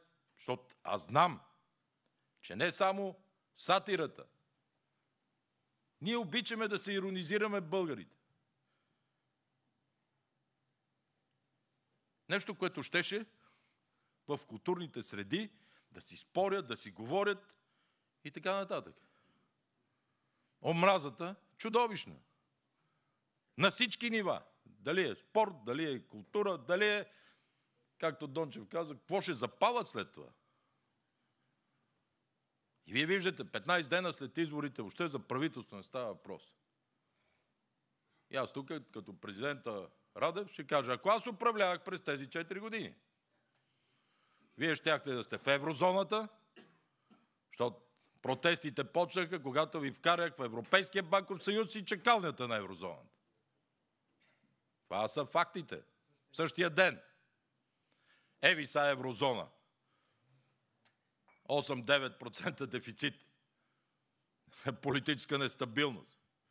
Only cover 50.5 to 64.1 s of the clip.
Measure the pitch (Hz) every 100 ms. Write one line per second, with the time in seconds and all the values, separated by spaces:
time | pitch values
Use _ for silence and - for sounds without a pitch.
50.5 | 113 107 190 190 196 165 196 196 185 -
51.5 | 208 214 214 185 202 240 226 170 - 123
52.5 | 110 95 90 90 73 - _ _ _ _
53.5 | _ _ _ _ _ _ _ _ _ _
54.5 | _ _ _ - 92 110 151 135 165 165
55.5 | 190 143 87 - _ _ _ _ - 160
56.5 | - 175 151 185 120 - _ _ _ _
57.5 | _ _ _ _ _ _ _ _ _ 151
58.5 | 170 135 135 143 135 127 107 135 110 73
59.5 | _ _ _ _ _ _ _ _ _ _
60.5 | _ _ _ _ _ _ _ _ _ -
61.5 | 143 139 131 110 143 131 - 120 - 180
62.5 | 135 131 123 117 110 147 - _ _ _
63.5 | _ _ _ _ _ _